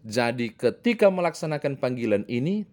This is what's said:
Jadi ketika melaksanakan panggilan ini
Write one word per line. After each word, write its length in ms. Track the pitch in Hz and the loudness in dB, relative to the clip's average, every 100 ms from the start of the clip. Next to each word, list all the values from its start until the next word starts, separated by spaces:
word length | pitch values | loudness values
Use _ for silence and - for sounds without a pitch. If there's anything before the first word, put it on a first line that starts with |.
Jadi 560 | 113 110 120 123 117 - | -2 0 0 0 -6 0
ketika 560 | 120 101 240 233 202 | -2 0 -2 4 4
melaksanakan 640 | 185 170 - 160 147 143 135 | 4 -2 -2 -4 -2 -4 -2
panggilan 480 | 127 127 117 101 | -4 -2 0 0
ini 400 | - 120 147 208 196 | 0 -2 0 -2 -6